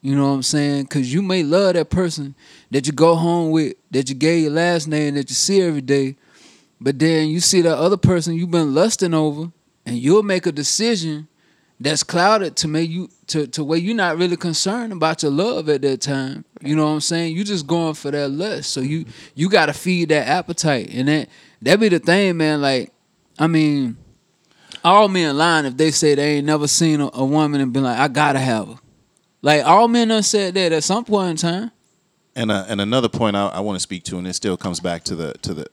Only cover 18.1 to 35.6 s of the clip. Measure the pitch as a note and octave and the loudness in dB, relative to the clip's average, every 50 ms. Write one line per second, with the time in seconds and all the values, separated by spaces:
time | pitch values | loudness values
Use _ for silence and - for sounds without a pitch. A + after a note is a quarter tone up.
18.1 | C#3+ D3 C#3+ C#3 C#3 D3 F3+ G#3+ G#3+ B2+ - - - C#3 C3 C#3 D3+ E3 D#3 - | -4 -2 -4 -4 -4 -4 -6 -6 -6 -8 -8 -8 -6 -4 -4 -4 -4 -4 -6 -10
19.1 | - - - - _ - D#3 F#3+ G3 G3 D#3+ D3 C#3+ - - F#3 F3+ F3 E3+ D3+ | -16 -20 -20 -18 _ -4 -2 2 4 4 4 2 0 -4 -2 -2 0 0 2 2
20.1 | D#3 D3+ B2+ B2 C#3 F3+ E3+ - E3+ - - D#3 C#3+ B2 - - - A#2+ C3 C#3+ | 2 0 2 0 -2 -2 -2 -6 -6 -2 0 0 0 0 -4 -6 -6 -2 0 0
21.1 | D3+ D#3 - - - - - - _ _ - B2 E3+ G#3 A3+ G#3+ F3 D#3+ - E3+ | 0 0 -2 -6 -14 -20 -20 -20 _ _ 2 2 4 4 4 4 2 2 2 2
22.1 | E3+ G3 G3+ F#3+ F3 E3 D#3+ D3+ D3+ D3 C#3+ C#3 C3+ B2+ A2+ - _ _ _ _ | 2 4 4 2 0 0 0 0 0 0 0 0 0 0 -2 -4 _ _ _ _
23.1 | _ _ _ _ _ - D3+ E3 E3 D#3+ D#3 D3+ D3 C#3+ C3+ A#2+ A#2 - - _ | _ _ _ _ _ -2 0 2 2 2 2 2 2 0 -2 -2 -4 -8 -14 _
24.1 | _ _ _ _ _ _ _ _ _ _ _ _ - - - E3+ F#3 G3+ G#3+ G3 | _ _ _ _ _ _ _ _ _ _ _ _ -20 -2 2 4 6 6 6 6
25.1 | F#3+ F#3 E3+ D3+ C#3 C#3 D#3+ E3+ E3 D#3 D3 C3+ B2 C3 D#3 D#3+ C#3+ - - D3+ | 4 0 0 0 2 2 2 2 2 2 0 -2 0 2 2 2 2 2 2 2
26.1 | D3 C#3 C#3+ D3 D3+ D3 C#3+ D3 D3+ D3+ D3 C#3+ - - E3+ D#3+ D3+ D3 C#3+ C3+ | 2 2 2 0 0 0 0 0 0 0 0 0 0 2 2 2 2 0 0 -4
27.1 | - B2 C3+ C3+ C#3+ D#3 D#3 D3 D3 C#3 C3+ B2+ A#2+ C3+ C3+ B2+ A#2+ A#2 C#3 D3+ | -2 -2 -2 0 2 2 2 2 0 0 0 0 0 0 0 0 0 0 0 0
28.1 | B2 D3 D3+ D3 C#3+ C3+ C3+ C3 A#2 A2 G2+ G2 A#2+ - _ _ _ _ _ _ | 2 0 0 2 0 0 0 0 -2 -2 -4 -8 -12 -20 _ _ _ _ _ _
29.1 | _ _ _ _ _ _ - C#3 D3+ D3+ - D3 F3 G3+ A#3 A#3 A#3 A#3+ A#3 A3 | _ _ _ _ _ _ 2 2 4 4 6 6 6 6 6 4 4 2 2 2
30.1 | A3+ A3 G3+ - - G#3 G3 F#3 F3+ F#3+ F#3 E3+ D#3+ D#3 D3+ - F#3 A3+ A#3+ - | 2 0 0 0 0 0 -2 0 -2 0 0 2 0 0 0 0 -2 -2 -2 0
31.1 | G#3 G3+ F#3+ F3+ E3 D#3+ - E3+ E3+ F#3 A3 A#3 _ _ _ _ _ _ _ _ | 0 0 0 -2 -4 -2 -2 -4 -2 -4 -6 -10 _ _ _ _ _ _ _ _
32.1 | _ _ _ _ _ B2+ A#2 G#2+ G#2+ G2 F#2+ G2 A2+ G2+ G2+ G#2 A#2+ C3 A#2+ A#2+ | _ _ _ _ _ -4 -2 0 0 -2 -2 -4 -4 -4 -2 0 0 0 0 0
33.1 | - - A#2+ G#2+ G2+ G2+ G2+ G2 - F2+ G2+ G#2 G2 F#2 - - F#2+ F2+ _ - | 0 0 0 0 2 0 0 -2 -2 -4 -6 -6 -6 -6 -6 -8 -10 -12 _ -10
34.1 | - F2+ F2+ F#2 F#2 - - G#2+ F2+ E2+ - G2 F2 E2 F2 F#2 F2 E2 _ - | -10 -8 -8 -8 -8 -6 -4 -4 -4 -4 -4 -6 -8 -4 -4 -6 -6 -6 _ -8
35.1 | F#2+ D#2+ E2 D2 B1 - - - F2+ D2 | -8 -6 -8 -8 -10 -10 -10 -10 -8 -8